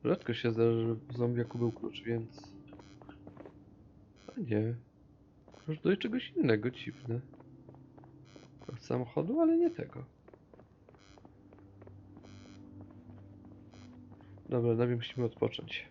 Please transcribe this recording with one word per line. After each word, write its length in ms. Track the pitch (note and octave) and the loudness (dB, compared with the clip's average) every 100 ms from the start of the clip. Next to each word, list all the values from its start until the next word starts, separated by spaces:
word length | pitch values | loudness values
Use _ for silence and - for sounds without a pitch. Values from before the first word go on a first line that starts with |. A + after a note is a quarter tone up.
Rzadko 300 | - - - | 2 2 2
się 180 | A2+ A#2+ | 2 2
zdarza, 280 | A2+ A#2 A2+ | 6 6 6
że 140 | A2+ | 2
w 220 | A2+ - A#2+ | 0 -4 0
zombiaku 420 | A#2+ A#2+ A#2+ B2 | 2 2 0 2
był 140 | A#2 | 0
klucz, 300 | G#2 A2 - | 0 -8 -6
więc... 500 | A2+ A#2 A2+ - - - - - - - - - - - - - - - - - - - - | -2 -2 -4 -12 -18 -18 -18 -18 -18 -18 -18 -18 -18 -16 -18 -18 -20 -20 -20 -20 -20 -20 -14
A 120 | - | -8
nie. 340 | C#3+ G#2 A2 A#2+ - - - - - - - - | 0 2 2 -2 -10 -20 -20 -20 -20 -20 -20 -14
Klucz 160 | - D#3 | -8 0
do 160 | E3 G#3 | 4 4
czegoś 340 | A#3+ B3 - | 2 -2 -2
innego, 400 | F4+ G3 A2 A#2+ | 2 4 6 2
dziwne. 500 | - - - - A#2 - - - - - - - - - - - - - - - | -4 -12 -10 -4 -4 -4 -18 -20 -20 -20 -20 -20 -20 -20 -20 -20 -20 -20 -14 -12
Od 120 | B2+ | -12
samochodu, 560 | - B2 A#2+ - E3+ D4 | 0 0 0 -2 0 4
ale 180 | E4 E4 | 6 6
nie 120 | E4+ | 4
tego. 340 | E4+ - - - - - - - - - - - - G2 G2 - - - G2 - - - - - - - - G2 - - - - - - - - - - - - - - - - - - - - | 0 -8 -10 -14 -18 -20 -20 -20 -20 -20 -20 -20 -20 -20 -20 -20 -20 -20 -20 -20 -20 -20 -20 -18 -20 -18 -18 -18 -18 -18 -16 -18 -18 -18 -18 -18 -18 -18 -18 -20 -18 -18 -18 -18 -18 -18 -16 0
Dobra, 260 | B2 A#2 | 2 4
najpierw 240 | A2+ A#2+ A#2+ | 4 4 2
musimy 280 | A#2 - A#2 | -2 -2 -2
odpocząć. 640 | - - - - - - | 2 0 0 -8 -10 -12